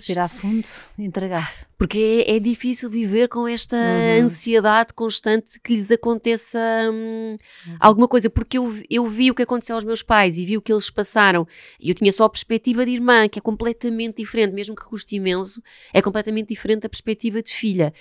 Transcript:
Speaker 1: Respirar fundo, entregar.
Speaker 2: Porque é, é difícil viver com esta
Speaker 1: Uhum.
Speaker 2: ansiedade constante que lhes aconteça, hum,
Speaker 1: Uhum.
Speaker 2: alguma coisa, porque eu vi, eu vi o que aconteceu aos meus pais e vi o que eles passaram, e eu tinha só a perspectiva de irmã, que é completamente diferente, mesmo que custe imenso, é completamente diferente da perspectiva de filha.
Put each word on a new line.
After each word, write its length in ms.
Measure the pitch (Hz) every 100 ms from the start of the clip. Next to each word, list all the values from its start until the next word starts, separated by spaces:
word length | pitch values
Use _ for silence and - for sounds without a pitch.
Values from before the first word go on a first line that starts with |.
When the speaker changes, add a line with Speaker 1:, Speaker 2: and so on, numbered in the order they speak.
| -
Speaker 1:
Respirar 220 | 175 175
fundo, 380 | - 202 226 - - - -
entregar. 540 | 202 180 185 175 156 - - -
Speaker 2:
Porque 480 | 180 208 220 226 -
é, 100 | 220
é 20 |
difícil 480 | 214 226 247 247 247
viver 400 | 226 214 214 240
com 180 | 240 233
esta 280 | 233 - 240
Speaker 1:
Uhum. 460 | 233 - 226 226
Speaker 2:
ansiedade 680 | 240 - 233 226 208 220 233
constante 640 | - 226 - 214 220 - -
que 120 | -
lhes 180 | 226 202
aconteça, 680 | 233 233 226 233 226 - 233 226 226 226
hum, 440 | 220 226 226 226 214 _ - 170
Speaker 1:
Uhum. 100 | 165
Speaker 2:
alguma 260 | 214 214 233
coisa, 220 | - 208
porque 260 | - 226 254
eu 100 | 247
vi, 160 | 214 -
eu 180 | 233 233
vi 240 | 214 254
o 20 |
que 80 | 254
aconteceu 320 | 240 247 226
aos 100 | 226
meus 160 | 214 226
pais 360 | - 220 190 165
e 80 | 180
vi 100 | 214
o 60 |
que 100 | 214
eles 160 | 214 -
passaram, 560 | - 202 220 196 175 165 - - -
e 80 | -
eu 40 | 180
tinha 160 | 202
só 120 | 190
a 60 | 220
perspectiva 540 | - - 226 247 233 247
de 60 |
irmã, 360 | 247 240 233 214
que 120 | 214
é 20 |
completamente 760 | 226 214 226 226 240 226 226 220
diferente, 340 | 208 233 208
mesmo 200 | 196 202 214
que 80 |
custe 320 | - 214 - 202
imenso, 440 | 190 180 190 233 - - -
é 80 | 196
completamente 480 | 202 208 214 220 208
diferente 340 | 214 - 214
da 60 | 214
perspectiva 540 | - - 220 233 208
de 100 | 226
filha. 400 | - 220 185 151 -